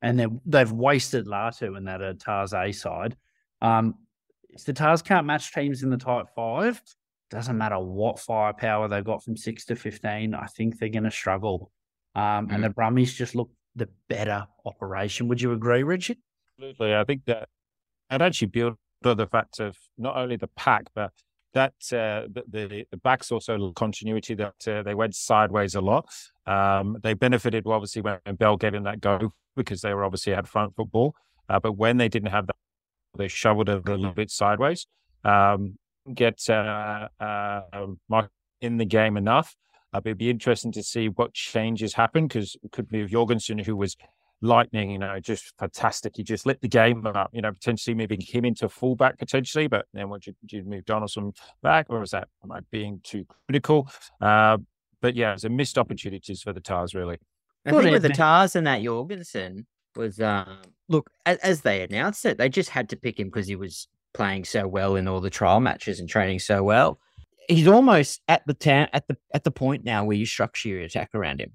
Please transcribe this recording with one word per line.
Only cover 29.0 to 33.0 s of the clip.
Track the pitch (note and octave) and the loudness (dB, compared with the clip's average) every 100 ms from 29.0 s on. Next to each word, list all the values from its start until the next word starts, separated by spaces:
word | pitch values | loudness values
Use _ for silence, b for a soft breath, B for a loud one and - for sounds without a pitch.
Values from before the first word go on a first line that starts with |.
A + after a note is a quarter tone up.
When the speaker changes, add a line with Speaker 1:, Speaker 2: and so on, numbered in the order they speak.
Speaker 3:
go | G2+ F#2+ G#2+ - _ C3+ | 0 0 -2 -6 _ -6
because | A#2+ G2 | -6 -4
they | G#2 | -4
were | G2+ G2 | -2 -2
obviously | F#2 - | -2 -2
had | F#2+ - | -2 -2
front | A2 G#2 - | -2 -2 -4
football. | G2+ A2 C#3 - _ _ - | -4 0 0 -2 _ _ -2
Uh, | G2+ | 0
but | A2 | 0
when | G2 A2 B2 | 2 4 4
they | A2+ | 2
didn't | A2+ G2+ | 0 -2
have | G#2 F#2 | -2 -2
that, | - _ _ _ _ | -8 _ _ _ _